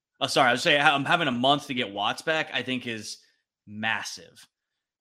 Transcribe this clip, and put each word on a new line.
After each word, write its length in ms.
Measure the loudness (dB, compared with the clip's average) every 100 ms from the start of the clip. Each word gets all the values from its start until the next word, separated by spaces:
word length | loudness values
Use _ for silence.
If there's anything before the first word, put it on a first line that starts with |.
| _ -8
Oh, 80 | -2
sorry, 220 | 4 4
I 40 |
was 100 | 4
saying, 180 | 4 4
ha-, 220 | 6 4 2
having 220 | 0 0
a 40 |
month 360 | 0 2 2 0
to 60 |
get 180 | -6 -6
Watts 320 | -2 -4 -4
back, 260 | -2 -2 -2
I 120 | -6
think, 240 | -4 -6 -6
is 320 | -10 -10 -16 _ _ _ _ -20
massive. 800 | -8 -4 -4 -6 -14 -18 -20 -20 _ _ _ _ _